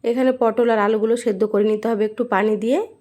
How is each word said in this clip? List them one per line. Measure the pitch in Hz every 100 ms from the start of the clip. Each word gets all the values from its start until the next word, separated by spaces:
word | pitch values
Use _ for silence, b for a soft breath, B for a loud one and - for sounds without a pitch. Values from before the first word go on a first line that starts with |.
এখানে | - 240 262 254
পটল | 226 220 233
আর | 220
আলুগুলো | 202 220 220 233
সেদ্ধ | 240 190 208
করে | 208 208
নিতে | 214 226
হবে | 220 214
একটু | 214 240
পানি | 196 214 214
দিয়ে। | 220 294 440 -